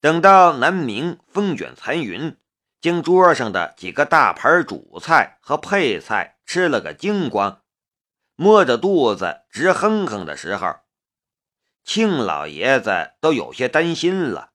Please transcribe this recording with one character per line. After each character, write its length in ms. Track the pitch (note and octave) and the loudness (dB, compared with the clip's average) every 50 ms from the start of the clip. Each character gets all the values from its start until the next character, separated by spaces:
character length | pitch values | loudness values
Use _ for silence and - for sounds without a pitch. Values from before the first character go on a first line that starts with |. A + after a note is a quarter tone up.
等 180 | - D3 D#3+ E3+ | 2 2 0 4
到 380 | E3 G3 G3 F#3+ F3+ E3+ D#3 | 6 8 8 8 8 6 4
南 160 | B2+ B2 D#3 F#3+ | 2 0 0 0
明 460 | F#3 D#3 A#2+ G2+ G#2+ D3 F3 D3+ - _ | -2 -4 -4 -4 -4 -6 -6 -8 -10 _
风 280 | _ _ F#3+ G#3 G3 D#3 | _ _ -4 -4 -2 -4
卷 180 | G2 F2 B1+ B1+ | -6 -8 -12 -14
残 280 | _ - - C3+ E3+ | _ -8 -6 -6 -6
云， 360 | D3+ G#2 E2+ G#2 D3+ D#3+ - _ _ _ _ _ _ _ _ _ | -6 -6 -8 -8 -8 -10 -10 _ _ _ _ _ _ _ _ _
将 200 | - E3+ F3 F3 | -4 -2 -2 -2
桌 320 | D#3+ D#3+ F3+ F#3 F#3 F3 D#3 | 0 2 4 6 6 6 4
上 200 | B2+ B2 G#2+ F#2 | 2 -2 -4 -2
的 200 | F#2 E2+ - - | -4 -4 -4 -8
几 160 | _ - F2+ F2 | _ -14 -10 -2
个 120 | - C#3+ | -2 0
大 280 | C#3+ E3 D#3 C3+ G2 E2 | 2 4 4 4 2 0
盘 320 | - - C#3 D#3+ F3+ D3 | 0 0 2 2 2 0
主 340 | - G2+ C#2 - G1+ - F2 | -4 -10 -14 -14 _ -18 -16
菜 380 | - D3+ E3 C#3+ G2+ - _ _ | -4 0 2 2 2 0 _ _
和 140 | _ - C#3+ | _ -4 -4
配 420 | D3+ - - G3+ G3+ E3+ B2+ G2+ E2 | -4 -2 -2 -2 0 0 0 -2 -4
菜 380 | - - A2 G2+ F2 - _ _ _ | -6 -4 -4 -4 -4 -6 _ _ _
吃 220 | - - E3+ F#3 | -6 -4 -2 0
了 140 | E3+ C#3 G#2+ | 0 0 -2
个 120 | - D#2 D#2 | -4 -6 -12
精 360 | _ - G3 G#3 G3+ F3 B2 | _ -4 -4 -2 -2 -4 -2
光， 340 | G#2+ G#2 G2 G2+ G2 _ _ _ _ _ _ _ _ _ _ _ _ _ _ _ _ | -2 -2 -2 -2 -4 _ _ _ _ _ _ _ _ _ _ _ _ _ _ _ _
摸 300 | - D#3+ G3+ G#3+ G#3 F#3 | 0 4 6 6 6 6
着 120 | C3+ B2 | 4 0
肚 380 | A#2 - G3 G3 E3+ C3 A2+ G2+ | 0 0 0 2 2 2 2 0
子 300 | F2+ F#2+ F2 - - _ _ | -2 -4 -6 -6 -8 _ _
直 220 | - - C#3+ F#3 | -10 -2 0 0
哼 340 | F3+ - - G#3+ A3 G#3+ G3 | 0 2 0 0 0 -2 -4
哼 200 | D3+ G#2+ G2+ F2+ | -6 -8 -8 -10
的 100 | D2+ D2 | -12 -12
时 220 | D2 - D#2+ G2 | -12 -8 -8 -8
候， 240 | G2 F#2+ F2 - - _ _ _ _ _ _ _ _ _ _ _ _ _ _ _ _ _ _ _ _ _ | -6 -6 -6 -8 -8 _ _ _ _ _ _ _ _ _ _ _ _ _ _ _ _ _ _ _ _ _
庆 320 | - - G#3 A3+ G#3+ F#3 | -8 -2 0 0 0 0
老 280 | C#3 A2+ F#2 D#2 D2 D2+ | 0 -2 -2 -4 -4 -6
爷 360 | D#2 D2 D2 F#2 B2+ C3+ B2+ | -10 -8 -4 0 0 0 0
子 320 | G2 G#2+ F#2+ F2 D#2 - _ _ | 0 -2 -4 -4 -4 -8 _ _
都 100 | - D#3+ | 0 0
有 220 | D#3 A#2 - - - | 0 0 -4 -8 -8
些 160 | - B2+ A#2+ | -6 -6 -2
担 260 | - D3+ E3+ E3+ E3 | -2 -2 -2 -2 -4
心 360 | - - F3 F#3 F#3+ F3 C3 | -2 -2 -2 -2 -2 -4 -4
了。 200 | F#2 C#2+ - _ | -6 -8 -10 _